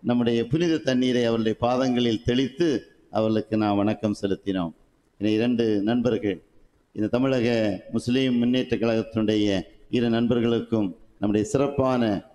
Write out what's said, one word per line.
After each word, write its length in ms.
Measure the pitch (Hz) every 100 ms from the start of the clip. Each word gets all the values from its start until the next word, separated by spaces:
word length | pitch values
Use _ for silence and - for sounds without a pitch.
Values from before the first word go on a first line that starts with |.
நம்முடைய 440 | - 123 120 117 117
புனித 300 | 160 175 156
தண்ணீரை 480 | 143 127 127 123 117
அவருடைய 320 | 113 110 107
பாதங்களில் 640 | 120 127 131 120 120 107
தெளித்து 640 | - 123 135 - 170 117 - _ _
அவர்களுக்கு 460 | 107 110 110 104 107
நாம் 200 | 107 101
வணக்கம் 380 | 101 107 107 104
செலுத்தினோம். 500 | 98 92 - 95 82 - _ _ _ _
இந்த 160 | 104
இரண்டு 480 | 107 120 120 113 107
நண்பர்கள், 600 | 101 123 120 110 104 87 _ - - _ _
இந்த 140 | - 107
தமிழக 400 | 123 135 131 117 117 107 92 -
முஸ்லிம் 460 | 113 120 123 131 120
முன்னேற்ற 400 | 120 127 123 110
கழகத்தினுடைய 840 | 113 113 107 113 107 107 104 95 - - -
இரு 200 | 120 120
நண்பர்களுக்கும் 840 | 113 117 120 120 117 117 113 98 - - _
நம்முடைய 280 | 104 104 104
சிறப்பான 760 | 139 139 143 131 127 117 101 -